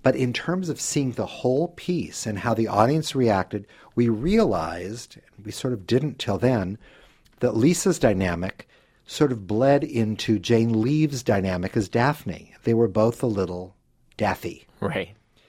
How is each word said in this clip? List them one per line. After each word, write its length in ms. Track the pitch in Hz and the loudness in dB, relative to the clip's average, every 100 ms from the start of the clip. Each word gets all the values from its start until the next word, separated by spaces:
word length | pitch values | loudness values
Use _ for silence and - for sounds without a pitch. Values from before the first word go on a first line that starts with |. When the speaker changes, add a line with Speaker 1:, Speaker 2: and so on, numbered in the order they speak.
Speaker 1:
But 140 | 131 - | 0 2
in 160 | 127 | 0
terms 360 | 117 - 180 180 | -2 -4 -4 -4
of 120 | 147 | -6
seeing 320 | - 147 135 | -4 -2 -2
the 140 | 120 95 | -4 -6
whole 420 | - 127 131 175 | -4 0 0 -2
piece 580 | - - 180 85 - 117 | -6 -4 -4 -4 -8 -6
and 120 | 101 | -4
how 160 | 120 | -2
the 120 | 113 110 | 0 2
audience 480 | 101 117 156 156 | 4 4 2 -2
reacted, 520 | 135 120 98 90 104 101 - - | 0 2 2 0 -6 -10 -20 -8
we 140 | - 120 | 0 0
realized, 1080 | 107 147 113 165 92 80 87 90 117 - - - - | 0 0 2 2 0 -2 -6 -8 -10 -14 -20 -20 -18
and 80 | 104 | -14
we 60 | |
sort 200 | - 131 | -6 -4
of 120 | 123 92 | -4 0
didn't 320 | 123 147 - | 0 0 -4
till 200 | - 98 | -4 0
then, 400 | 120 123 92 104 - - _ _ _ - | 2 2 -2 -6 -14 -20 _ _ _ -4
that 160 | 123 110 | -2 2
Lisa's 420 | 131 170 202 165 | 4 4 2 2
dynamic 680 | 127 95 95 85 92 - - _ _ _ - | 2 2 0 -2 -4 -8 -16 _ _ _ -8
sort 260 | - 147 | 0 2
of 140 | 117 92 | 0 -4
bled 380 | 107 135 143 | 0 4 4
into 540 | 156 120 110 104 - 107 | 2 -2 -2 -2 0 0
Jane 420 | 85 117 117 110 | 2 2 4 2
Leeves' 400 | 113 151 156 139 | 2 2 0 0
dynamic 540 | - 101 95 90 90 120 | -2 0 0 -2 -2 -2
as 120 | 101 | 0
Daphne. 640 | 117 127 147 - 85 - - | 2 0 0 -6 -12 -14 -8
They 100 | - | 0
were 140 | 113 117 | 2 2
both 340 | 101 113 117 | 4 2 2
a 40 | 127 | -2
little 500 | 101 90 90 92 - _ _ _ - | -2 -4 -6 -12 -16 _ _ _ -4
daffy. 500 | 104 92 - 82 _ - | -4 -2 -6 -12 _ -8
Speaker 2:
Right. 300 | 98 - 90 - _ _ | -6 -4 -8 -12 _ _